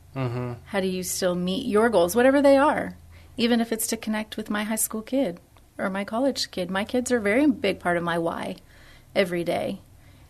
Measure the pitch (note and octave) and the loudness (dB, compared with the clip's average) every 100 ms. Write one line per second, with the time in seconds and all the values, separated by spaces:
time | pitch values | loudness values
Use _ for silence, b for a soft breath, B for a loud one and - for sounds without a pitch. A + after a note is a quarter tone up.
0 | - C3+ B2+ B2 B2 A#2+ - G3+ F#3+ F#3 | -12 -6 -4 -4 -6 -8 -6 -4 -2 -4
1 | F#3 - F3+ F3+ F3+ F#3+ - G3+ A#3 G#3 | -6 -2 -2 0 -2 -2 0 2 4 4
2 | F3 G#3+ B3+ C#4 C#4 C#4 D4 A3 F#3 - | 4 4 4 6 6 6 4 2 -4 -10
3 | - b b - A#3 A#3+ A#3 G#3+ - A3+ | -20 b b -2 2 2 2 -2 -2 -4
4 | A3 G#3+ G#3+ - G#3+ G#3 G#3+ A3 - A3 | -4 -6 -6 -10 -6 -4 -2 -2 -4 -6
5 | A3 C4 A3 E3+ - - - - G#3 F#3+ | -4 -2 -2 -4 -16 -20 -20 -6 -4 -4
6 | G3+ A3 C4+ B3 - - F3+ F#3+ G#3+ B3 | -4 -2 -2 -2 -6 -6 -4 -4 -2 -2
7 | B3 B3 G3+ A3+ D4+ G#3 G3+ F3+ F3+ F3 | 0 0 2 4 2 2 -2 -2 0 0
8 | E3+ E3+ E3 - - F#3 b b b b | 0 -2 -2 -4 -8 -10 b b b b
9 | b - F#3 F3 E3+ - - G3 - b | b 0 0 -2 -2 -2 -4 -8 -14 b
10 | b b | b b